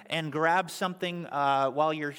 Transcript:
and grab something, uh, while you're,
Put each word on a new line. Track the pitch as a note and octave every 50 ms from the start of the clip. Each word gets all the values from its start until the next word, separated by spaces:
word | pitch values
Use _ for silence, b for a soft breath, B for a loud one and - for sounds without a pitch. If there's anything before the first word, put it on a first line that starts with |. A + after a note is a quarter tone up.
| B
and | B D3 E3 D#3+ D3+ C#3
grab | D#3 D#3+ E3 E3+ F#3 F#3 E3
something, | - - G3 F3+ F3 - F#3 F3 F3 F3 E3
uh, | - - C#3+ C#3+ C#3 C#3 C3+ C3+ C3+
while | B2 C#3+ D3+ D#3 D#3
you're, | D#3 D3+ D3 C#3+